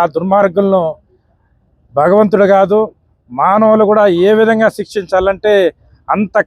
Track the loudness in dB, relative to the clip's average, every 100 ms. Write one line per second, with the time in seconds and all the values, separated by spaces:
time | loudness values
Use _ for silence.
0 | -2 -4 -2 0 0 0 0 0 -2 -8
1 | _ _ _ _ _ _ _ _ _ -2
2 | 0 2 2 0 2 2 2 -2 -4 -10
3 | _ _ _ -4 0 2 2 2 2 2
4 | 2 2 0 2 0 0 -2 -4 -8 -10
5 | -4 -2 -2 -2 0 2 0 -4 _ _
6 | -6 -4 -2 -4